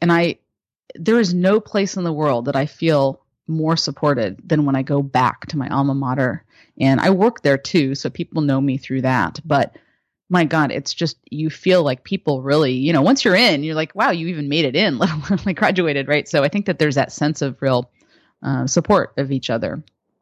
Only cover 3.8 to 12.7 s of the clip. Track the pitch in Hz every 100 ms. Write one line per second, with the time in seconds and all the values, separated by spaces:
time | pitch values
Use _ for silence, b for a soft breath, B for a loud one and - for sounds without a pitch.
3.8 | - 139 151 135 107 98 - 156 143 135
4.8 | 135 143 139 131 127 - - 156 127 135
5.8 | 139 135 135 127 127 - _ b b -
6.8 | 131 135 - 190 220 240 143 135 - 180
7.8 | 135 135 143 - 170 160 147 135 139 131
8.8 | - 135 127 127 85 - 160 143 120 -
9.8 | b b b _ - 180 160 160 143 -
10.8 | - - 165 - - 147 156 - - 185
11.8 | 147 127 - - - 139 131 147 143